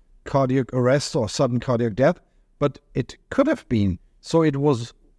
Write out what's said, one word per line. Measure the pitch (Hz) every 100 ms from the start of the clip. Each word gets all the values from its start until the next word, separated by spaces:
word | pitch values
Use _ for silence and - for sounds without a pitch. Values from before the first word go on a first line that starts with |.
| _ _
cardiac | - 139 131 135 120
arrest | 127 123 143 - 151
or | 107
sudden | - 135 123
cardiac | - 120 120
death, | 98 139 180 _ _ _ -
but | 143 - _
it | 143 120 - -
could | - 277
have | 294 -
been. | 117 98 87 _ _
So | - 165
it | 160 139
was, | 147 120 117 - _